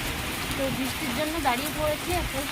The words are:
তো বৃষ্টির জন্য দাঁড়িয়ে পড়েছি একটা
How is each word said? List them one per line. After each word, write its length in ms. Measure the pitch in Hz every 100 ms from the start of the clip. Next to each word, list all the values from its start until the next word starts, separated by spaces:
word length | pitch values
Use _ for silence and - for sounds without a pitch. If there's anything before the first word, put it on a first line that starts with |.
| - - - - - -
তো 60 | 269 233
বৃষ্টির 320 | 262 - 302 240
জন্য 220 | 302 320
দাঁড়িয়ে 260 | 277 240 302 269
পড়েছি 320 | 302 302 -
একটা 280 | 349 - 269 277